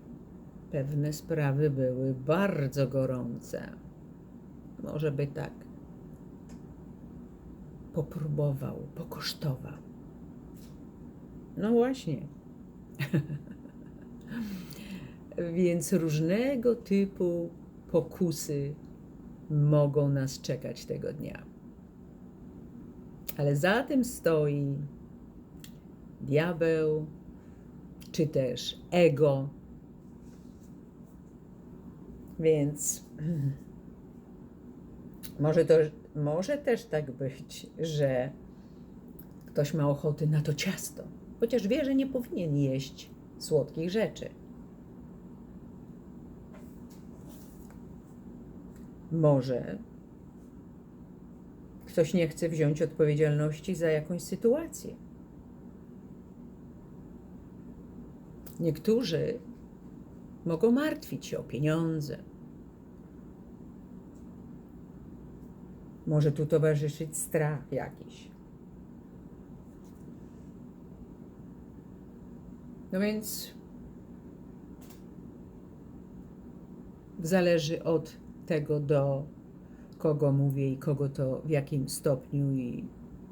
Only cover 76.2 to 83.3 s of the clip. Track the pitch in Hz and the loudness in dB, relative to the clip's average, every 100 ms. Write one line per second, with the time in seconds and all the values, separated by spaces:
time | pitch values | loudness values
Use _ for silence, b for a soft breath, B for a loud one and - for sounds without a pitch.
76.2 | - - - - - - - - - - | -14 -16 -16 -16 -14 -14 -14 -16 -16 -6
77.2 | 160 185 175 170 151 165 - 160 156 - | 4 6 8 6 6 0 4 2 2 -12
78.2 | - - - 160 147 147 143 147 139 139 | -16 -16 0 0 4 2 6 6 6 2
79.2 | 151 - - - B B B - 165 151 | -2 -10 -18 -18 B B B 0 4 6
80.2 | 143 139 143 135 135 135 - 139 143 139 | 6 8 6 6 2 2 2 2 2 2
81.2 | 135 131 156 151 139 147 135 - 156 131 | 2 2 2 2 4 0 0 0 2 2
82.2 | - 143 139 135 123 - - - - - | 2 2 4 2 0 -4 -6 -10 -16 -16
83.2 | - | -14